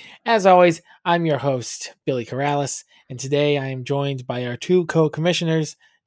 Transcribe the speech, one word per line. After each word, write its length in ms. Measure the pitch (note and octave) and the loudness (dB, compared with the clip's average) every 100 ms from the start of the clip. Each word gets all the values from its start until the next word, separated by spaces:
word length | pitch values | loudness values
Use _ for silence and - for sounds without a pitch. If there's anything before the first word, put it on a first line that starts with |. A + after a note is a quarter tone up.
| - - | -20 -8
as 220 | - A3+ F#3 | -2 2 6
always, 340 | F3+ F3+ D#3+ - _ | 8 6 4 -8 _
I'm 220 | F3+ F3 E3 | -2 0 0
your 120 | C3+ | 0
host, 560 | C#3 B2+ A#2 - - - | -2 -2 -6 -12 -14 -8
Billy 200 | - C3 | -6 -4
Corrales, 600 | A2+ C3 C#3+ C#3+ C#3 - - _ - | -4 -4 -2 -2 -2 -8 -14 _ -18
and 80 | B2+ | -12
today 400 | C3+ C#3+ D3 C#3+ | -4 0 0 0
I 80 | C3+ | -4
am 160 | C3 | -8
joined 420 | B2 C#3 C#3 C3+ | -4 -4 -2 -6
by 220 | B2+ B2 B2 | -8 -6 -6
our 100 | A#2+ | -6
two 300 | - F3+ E3 | 0 0 2
co-commissioners, 880 | E3 D#3 D3+ E3+ E3 E3 D#3+ D3+ - _ _ | 0 0 0 -2 0 0 0 -2 -8 _ _